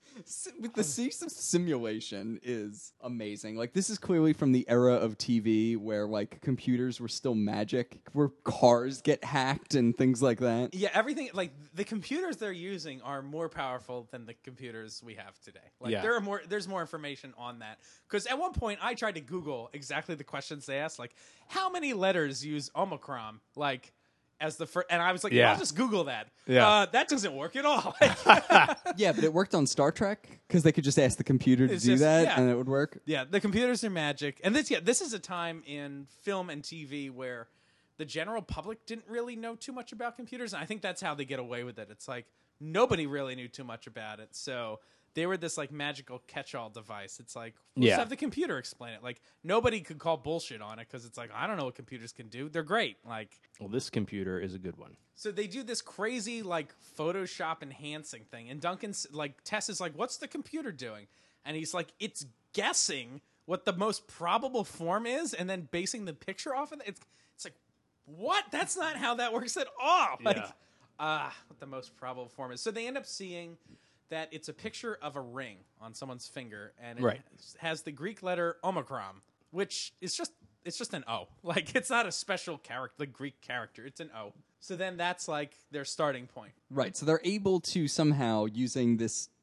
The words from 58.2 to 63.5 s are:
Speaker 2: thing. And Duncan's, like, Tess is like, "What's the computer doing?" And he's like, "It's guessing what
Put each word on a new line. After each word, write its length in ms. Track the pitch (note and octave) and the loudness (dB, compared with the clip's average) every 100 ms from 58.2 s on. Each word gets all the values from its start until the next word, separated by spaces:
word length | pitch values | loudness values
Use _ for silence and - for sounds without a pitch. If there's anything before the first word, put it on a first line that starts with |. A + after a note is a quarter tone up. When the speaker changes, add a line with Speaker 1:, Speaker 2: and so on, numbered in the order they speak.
| G#2+ | -16
Speaker 2:
thing. 240 | A#2+ A#2 | -16 -14
And 100 | C#3+ | -6
Duncan's, 460 | E3+ F#3+ G#3 G3 - | -6 -4 -8 -8 -8
like, 300 | D3 C#3+ - | -8 -8 -10
Tess 280 | - G#3 G#3 | -6 -6 -4
is 100 | F#3 | -6
like, 160 | F3 D3+ | -6 -4
"What's 220 | B3+ - | -6 -6
the 100 | D4 | -10
computer 420 | D#4+ - D#4+ C4+ | -10 -8 -8 -8
doing?" 360 | C#3 B2 G#2 G2+ _ _ _ C#3+ | -8 -10 -12 -18 _ _ _ -8
And 100 | D#3 | -6
he's 160 | D#3 | -4
like, 220 | F3+ E3 - | -4 -6 -8
"It's 280 | G#3 - C3+ _ _ | -8 -8 -14 _ _
guessing 680 | - A3+ F4+ - C#3+ A#2+ C#3 _ _ | 0 2 2 0 -2 -8 -14 _ _
what 180 | - | -6